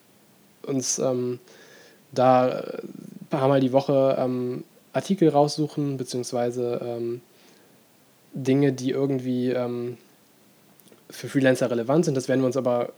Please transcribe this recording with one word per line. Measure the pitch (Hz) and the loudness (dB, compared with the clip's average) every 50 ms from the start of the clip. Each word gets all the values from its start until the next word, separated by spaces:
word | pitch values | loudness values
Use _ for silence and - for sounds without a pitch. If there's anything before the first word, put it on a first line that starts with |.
| _ _ _ _ _ _ _ _ _ _ _ _ - | _ _ _ _ _ _ _ _ _ _ _ _ -8
uns, | - 139 131 123 - - - | -4 -4 -2 -2 -2 -2 -2
ähm, | - 135 127 123 123 123 123 127 - - - - - - - - - - - _ _ _ | -2 0 0 -2 -2 -4 -6 -8 -12 -18 -20 -20 -20 -20 -20 -20 -20 -20 -20 _ _ _
da, | 135 131 123 131 127 127 127 127 | 0 4 6 6 6 6 4 2
äh, | - - - - - - | 0 -4 -8 -8 -10 -10
ein | - - - - - - - - - - | -12 -12 -14 -18 -18 -20 -20 -20 -8 -6
paar | 165 143 135 139 | -2 2 2 4
Mal | 139 135 | 4 4
die | 135 123 | 4 4
Woche, | 127 135 - - 139 135 135 135 135 - | 2 2 2 4 4 4 4 4 2 2
ähm, | 127 123 123 127 123 123 127 - - - _ _ _ _ | 0 -2 -2 -2 -4 -4 -6 -8 -12 -16 _ _ _ _
Artikel | - - - - 190 - 165 151 | -6 -4 -2 -2 2 4 4 6
raussuchen, | 139 143 151 147 - 156 151 143 - 156 147 143 139 | 6 6 4 4 2 -2 -4 -4 -2 -4 -4 -2 -4
beziehungsweise, | 131 123 - 131 123 120 - 127 120 120 123 120 123 120 120 120 - | -4 -6 -6 -6 -6 -6 -4 -4 -2 -2 -2 -2 -2 -4 -4 -4 -4
ähm, | 120 120 117 117 117 117 117 123 - _ _ _ - - - _ _ _ _ _ _ _ _ _ _ _ _ _ _ _ | -6 -6 -6 -6 -6 -6 -8 -8 -12 _ _ _ -20 -20 -20 _ _ _ _ _ _ _ _ _ _ _ _ _ _ _
Dinge, | - 143 127 135 135 139 143 139 | -12 -4 0 2 2 4 4 2
die | 131 123 127 131 | 2 0 -4 -4
irgendwie, | 127 135 139 139 139 127 123 127 123 123 123 127 | -2 -2 -2 -2 -2 -2 -2 -4 -2 -2 -2 -2
ähm, | 123 127 123 120 120 120 120 123 120 - _ _ _ _ _ _ _ _ _ _ _ _ _ _ _ _ _ _ - _ _ - | -2 -2 -4 -4 -6 -6 -8 -8 -10 -12 _ _ _ _ _ _ _ _ _ _ _ _ _ _ _ _ _ _ -20 _ _ -20
für | - - - 123 | -16 -14 -10 -4
Freelancer | - 139 135 131 127 - 131 113 | 0 2 4 4 4 2 0 -2
relevant | 120 117 113 120 143 165 170 | -2 -2 0 2 2 2 2
sind. | 160 135 | 2 0
Das | 131 - - | -2 -2 0
werden | 127 131 | 0 0
wir | 131 | 2
uns | 127 120 | 0 0
aber | 135 123 127 120 120 123 - - | 0 0 0 0 -2 -2 -6 -10